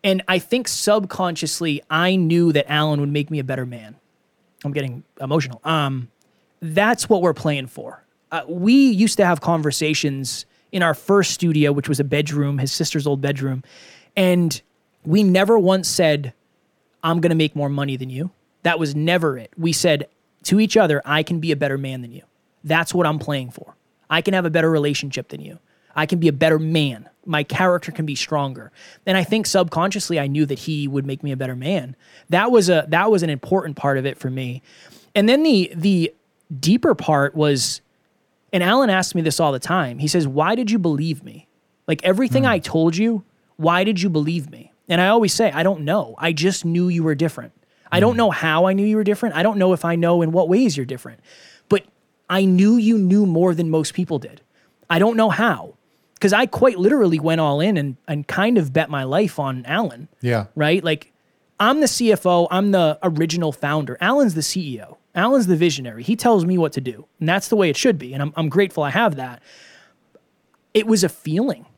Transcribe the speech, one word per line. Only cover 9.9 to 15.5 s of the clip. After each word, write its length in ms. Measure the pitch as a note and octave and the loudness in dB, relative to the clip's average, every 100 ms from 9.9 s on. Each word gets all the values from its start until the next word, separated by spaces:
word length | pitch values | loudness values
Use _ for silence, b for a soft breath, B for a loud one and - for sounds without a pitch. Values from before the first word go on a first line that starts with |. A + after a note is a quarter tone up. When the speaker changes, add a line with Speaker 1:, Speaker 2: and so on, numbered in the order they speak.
| D3+ D3 C3+ B2+ - - _ _ | -2 -2 -4 -8 -10 -14 _ _
Speaker 1:
in 100 | F#3+ | -2
our 120 | E3+ | 0
first 380 | D3 - G3+ F3+ | -2 2 2 2
studio, 400 | - F3 D3+ D3 | 0 0 2 2
which 160 | C#3+ C#3 | 0 -2
was 100 | C3+ | -2
a 40 | |
bedroom, 540 | C#3+ D3 D3+ D3 C#3+ C#3+ | 0 -2 -2 -2 -2 -2
his 140 | C3+ | -4
sister's 340 | - D#3 D#3 D3 | -4 -4 -2 -2
old 140 | C#3 | -2
bedroom. 420 | C#3 C#3 C3+ C3 B B B B B - | -4 -4 -4 -6 B B B B B 0
And 440 | F#3 F3+ E3+ - _ _ _ _ | 2 2 0 -2 _ _ _ _
we 180 | D#3+ F#3+ | 0 2
never 360 | G3+ F#3 G3 | 4 4 4